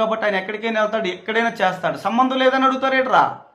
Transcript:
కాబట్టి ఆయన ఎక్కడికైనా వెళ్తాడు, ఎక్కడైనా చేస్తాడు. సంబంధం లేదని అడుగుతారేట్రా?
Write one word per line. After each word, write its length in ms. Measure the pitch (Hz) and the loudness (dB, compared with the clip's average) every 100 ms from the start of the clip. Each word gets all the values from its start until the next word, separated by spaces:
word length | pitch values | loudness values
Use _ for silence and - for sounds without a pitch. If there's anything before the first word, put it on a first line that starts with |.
కాబట్టి 220 | 220 220 214 | -2 0 -2
ఆయన 100 | 190 | -2
ఎక్కడికైనా 380 | 190 214 226 220 | -4 -6 -4 -2
వెళ్తాడు, 260 | 214 220 180 180 | 0 -2 -4 -6
ఎక్కడైనా 360 | - 226 233 226 | -4 0 0 0
చేస్తాడు. 360 | 185 175 165 143 202 | 0 0 -4 -4 -2
సంబంధం 340 | 233 262 262 | 0 2 2
లేదని 240 | 262 262 262 | 2 4 2
అడుగుతారేట్రా? 540 | 262 262 262 254 175 127 - - | 0 0 0 2 4 2 -2 -16